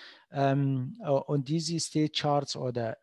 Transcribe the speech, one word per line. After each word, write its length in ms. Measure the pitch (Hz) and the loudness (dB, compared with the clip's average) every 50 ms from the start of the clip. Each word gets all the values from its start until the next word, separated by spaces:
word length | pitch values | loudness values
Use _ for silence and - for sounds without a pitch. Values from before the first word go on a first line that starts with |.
| - - - - _ _ | -20 -20 -20 -20 _ _
Ähm, 680 | - 139 139 139 135 139 139 135 135 131 127 139 226 240 | -2 2 2 4 4 4 4 2 2 0 -2 -4 -6 -6
äh, 60 | 220 156 | -2 0
und 400 | 139 135 - - 147 143 131 123 | 0 0 2 0 0 -2 0 0
diese 300 | 156 170 160 156 170 160 | -2 -2 0 -2 -2 -2
State 340 | - - - 156 151 151 - | -4 -2 0 0 0 2 0
Charts 420 | - - 151 143 143 139 - - | 0 0 2 2 2 0 -2 -4
oder 420 | 143 135 127 120 123 117 110 - - | -4 -4 -2 -2 -2 -2 -2 -4 -6